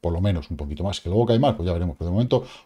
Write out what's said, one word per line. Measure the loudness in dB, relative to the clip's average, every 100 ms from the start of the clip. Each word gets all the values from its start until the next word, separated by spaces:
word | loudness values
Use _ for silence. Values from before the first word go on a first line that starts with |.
por | -4
lo | 0
menos | 0 0 -4
un | -8
poquito | -6 -4
más, | -4 -4
que | -2
luego | 0 4
cae | 4
más, | 4 2
pues | -2
ya |
veremos. | 0 -2 -4
Pero | -2
de |
momento | 0 2 0 -2 -16